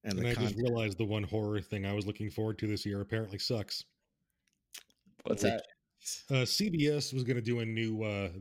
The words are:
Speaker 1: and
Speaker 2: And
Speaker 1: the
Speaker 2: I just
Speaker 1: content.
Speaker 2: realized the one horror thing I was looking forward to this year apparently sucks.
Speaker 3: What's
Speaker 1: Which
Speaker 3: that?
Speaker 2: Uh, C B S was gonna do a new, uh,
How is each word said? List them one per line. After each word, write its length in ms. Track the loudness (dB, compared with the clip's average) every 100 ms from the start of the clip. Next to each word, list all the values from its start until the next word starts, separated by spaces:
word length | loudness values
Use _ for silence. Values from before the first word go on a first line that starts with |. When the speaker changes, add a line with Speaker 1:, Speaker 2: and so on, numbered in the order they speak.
Speaker 1:
and 100 | -4
Speaker 2:
And 80 | 0
Speaker 1:
the 80 | 0
Speaker 2:
I 40 |
just 120 | 2 2
Speaker 1:
content. 160 | 2
Speaker 2:
realized 360 | 0 2 0 0
the 60 |
one 200 | 0 0
horror 360 | 0 0 0 -2
thing 240 | -2 -2
I 80 | 0
was 140 | 0 -2
looking 240 | -4 -6
forward 280 | -2 -2 0
to 60 | -2
this 200 | 0 -2
year 140 | -2
apparently 380 | -2 -2 -2 -4
sucks. 460 | -2 -2 -2 -8 -10 _ _ _ _ _ _ _ _ -16 -16 _ _ _
Speaker 3:
What's 180 | -2 2
Speaker 1:
Which 100 | 2 2 -4 -16 _ _ -10 -10 0
Speaker 3:
that? 60 |
Speaker 2:
Uh, 100 | 2
C 260 | 2 2 2
B 160 | 2 4
S 260 | 2 0
was 120 | -2
gonna 160 | 0 0
do 200 | 2 0
a 40 | 0
new, 360 | 0 0 0
uh, 280 | 0 0 -2 -4